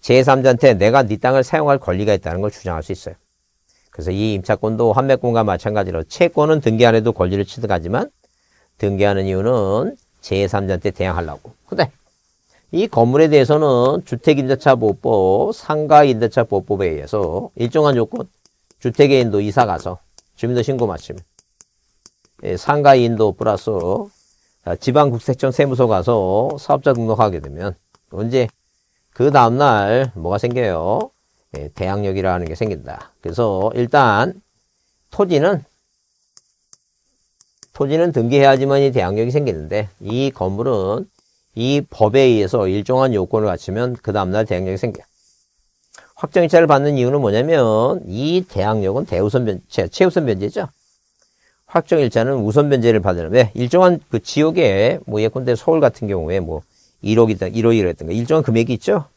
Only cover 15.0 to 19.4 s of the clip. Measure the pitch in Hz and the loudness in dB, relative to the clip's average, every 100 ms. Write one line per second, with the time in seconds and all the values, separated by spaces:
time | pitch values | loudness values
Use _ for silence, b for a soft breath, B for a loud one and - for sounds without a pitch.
15 | 127 110 92 98 147 226 - 151 151 151 | 0 2 2 2 0 -6 -4 -4 4 6
16 | 147 113 113 - 113 98 90 101 95 76 | 6 2 0 0 0 -2 -2 -2 -2 -4
17 | 71 107 92 85 240 - 117 156 151 127 | -6 -4 -2 -4 -8 -6 -4 0 2 2
18 | 110 240 185 _ _ _ _ _ - 120 | -2 -6 -12 _ _ _ _ _ -8 2
19 | 143 135 120 104 | 4 4 2 0